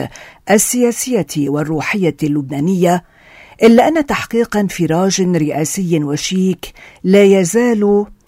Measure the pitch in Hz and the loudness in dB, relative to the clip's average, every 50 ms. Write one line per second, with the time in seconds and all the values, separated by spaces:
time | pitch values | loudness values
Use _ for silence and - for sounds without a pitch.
0 | 135 127 - - - - - _ _ - 190 220 220 - - 247 247 240 226 - | -10 -10 -10 -16 -20 -20 -20 _ _ 0 0 0 0 0 -2 0 0 0 -2 -4
1 | - 262 254 214 165 - - 160 143 139 139 147 151 147 160 156 - - - 208 | -4 -4 -2 -2 -2 -4 -4 -4 -4 -2 -2 -4 -4 -4 -4 -6 -4 -4 -4 -2
2 | 190 160 143 - 156 151 147 147 143 135 147 139 143 180 196 180 175 175 175 175 | -2 -2 -2 -2 -2 -2 -2 -2 -4 -6 -6 -4 -2 -2 0 2 2 2 0 0
3 | - _ _ _ _ _ - - - - - - 220 226 233 233 254 - 311 330 | -4 _ _ _ _ _ -20 -20 -20 -20 -2 2 4 6 6 6 4 4 2 0
4 | 294 - 214 - - - - 233 233 - - 208 202 185 - - 170 156 160 165 | -2 -2 -4 -6 -6 -4 -4 -4 -2 -2 -2 -2 -2 -2 -2 -4 -2 -2 0 0
5 | 185 196 190 - 190 180 180 170 156 147 143 147 156 151 - 208 190 170 170 160 | 0 0 0 0 0 0 0 0 -2 -2 -2 -4 -4 -4 -4 -6 -4 -2 -2 -2
6 | 147 143 143 147 - - 185 190 185 190 180 - - - - - - - - _ | -2 -2 -4 -6 -6 -4 -2 -2 0 0 -2 -4 -8 -14 -18 -20 -20 -20 -18 _
7 | - 180 190 202 202 196 196 190 185 165 - 226 240 247 233 214 208 202 202 202 | 0 2 4 6 6 6 6 4 2 0 0 0 0 0 0 0 2 2 2 0
8 | 208 202 - _ _ | 0 -4 -8 _ _